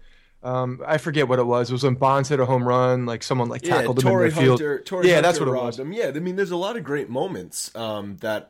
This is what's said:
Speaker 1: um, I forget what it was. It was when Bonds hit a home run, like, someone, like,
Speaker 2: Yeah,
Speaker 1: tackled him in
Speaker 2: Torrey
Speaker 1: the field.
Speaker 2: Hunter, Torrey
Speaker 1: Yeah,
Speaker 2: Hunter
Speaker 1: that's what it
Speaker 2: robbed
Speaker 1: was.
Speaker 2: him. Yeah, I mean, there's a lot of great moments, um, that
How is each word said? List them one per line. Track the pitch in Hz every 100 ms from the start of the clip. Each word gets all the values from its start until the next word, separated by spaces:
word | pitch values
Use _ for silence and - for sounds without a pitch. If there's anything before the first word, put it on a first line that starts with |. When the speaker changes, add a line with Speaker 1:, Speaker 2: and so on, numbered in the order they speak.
| - - _ _
Speaker 1:
um, | 127 127 127 127
I | 143 151
forget | 170 151 131
what | 127
it |
was. | 120 120 120
It |
was | 123
when | 139
Bonds | 127 135 139 135
hit | 143
a | 127
home | 131 123
run, | 127 127 127 120
like, | 113
someone, | - 127 120
like, | 123
Speaker 2:
Yeah, | 131 -
Speaker 1:
tackled | - 123
him | 127
in |
Speaker 2:
Torrey | 185 165
Speaker 1:
the | 156
field. | 131 123
Speaker 2:
Hunter, | 151 135
Torrey | - 185 180
Speaker 1:
Yeah, | 165
Speaker 2:
Hunter | 170
Speaker 1:
that's | 160
what | 135
it |
Speaker 2:
robbed | 127 120
Speaker 1:
was. | 117
Speaker 2:
him. | 139
Yeah, | 214 185
I | 139
mean, | 180 185
there's | 190
a | 175
lot | 196 233
of |
great | 143 147 123
moments, | 123 185 120 87 - - 113
um, | 113 107 101 92
that | 113 107